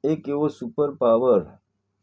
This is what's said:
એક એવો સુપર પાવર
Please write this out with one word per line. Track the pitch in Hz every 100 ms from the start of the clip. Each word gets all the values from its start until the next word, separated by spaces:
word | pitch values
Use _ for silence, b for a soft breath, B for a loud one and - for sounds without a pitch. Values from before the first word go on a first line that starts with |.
એક | 139 156 135
એવો | 143 147
સુપર | - 117 147 147 139
પાવર | 120 113 127 110 - - _ _ _ _